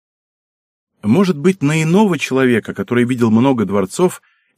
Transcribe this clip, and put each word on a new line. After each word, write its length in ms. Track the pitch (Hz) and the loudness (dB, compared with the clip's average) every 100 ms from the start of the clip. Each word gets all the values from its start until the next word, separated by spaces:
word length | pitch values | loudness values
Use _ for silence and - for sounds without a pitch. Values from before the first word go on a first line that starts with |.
| _ _ _ _ _ _ _ _ _ _ | _ _ _ _ _ _ _ _ _ _
Может 340 | 101 156 185 143 | 0 2 2 0
быть, 240 | 175 190 | -2 0
на 220 | 143 160 | -2 0
иного 340 | 156 190 214 151 | 0 2 2 0
человека, 560 | - 131 127 113 - | -4 0 2 0 -2
который 300 | - 98 120 | -10 -4 0
видел 260 | 120 123 117 | 0 0 2
много 360 | 110 139 123 95 | 2 2 0 -2
дворцов, 560 | 101 95 - 180 - _ _ _ | -2 -4 -2 -2 -2 _ _ _